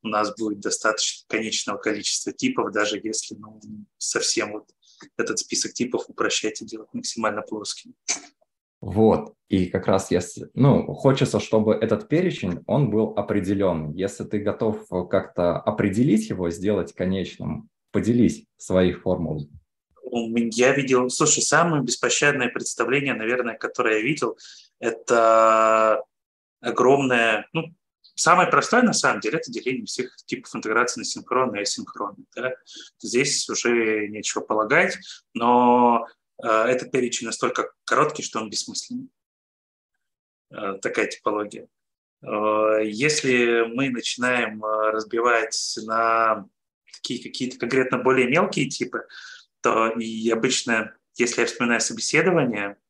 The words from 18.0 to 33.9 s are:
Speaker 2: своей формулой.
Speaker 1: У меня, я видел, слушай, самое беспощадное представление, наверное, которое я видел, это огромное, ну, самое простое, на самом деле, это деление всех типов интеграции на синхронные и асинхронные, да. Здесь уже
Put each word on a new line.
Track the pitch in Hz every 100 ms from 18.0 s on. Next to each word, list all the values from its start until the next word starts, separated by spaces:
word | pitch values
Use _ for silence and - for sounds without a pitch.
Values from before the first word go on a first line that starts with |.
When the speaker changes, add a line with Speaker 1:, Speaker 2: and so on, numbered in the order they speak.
| 101 120 101 - _ _
Speaker 2:
своей | - 92 92
формулой. | 90 - 87 80 76 71 - _ _ _ _
Speaker 1:
У | 127 120 113
меня, | 117 117 110 127
я |
видел, | 139 127 127 123
слушай, | - 151 -
самое | - 151 175 151
беспощадное | 127 - 123 - 147 135 123
представление, | 104 - - 120 139 139
наверное, | 113 110 123 120 110
которое | 110 - 113 107
я |
видел, | 117 151 120 - - - _ _
это | 120 113 - 120 113 113 110 110 110 110 110 107 - _ _ _ _ _
огромное, | 120 117 123 139 135 120 113 110 -
ну, | 160 165 - _ _ - -
самое | 160 175 175
простое, | 143 - 233
на | 240
самом | - 139 107
деле, | 107 160
это | -
деление | 117 123 127 104
всех | - 127 - -
типов | - - 113
интеграции | 107 110 123 -
на | 104
синхронные | 110 - 123 127 101
и |
асинхронные, | 101 - 101 - 101 98 - -
да. | 127 127 - - - _
Здесь | 107 117 143 - -
уже | 113 117 120 110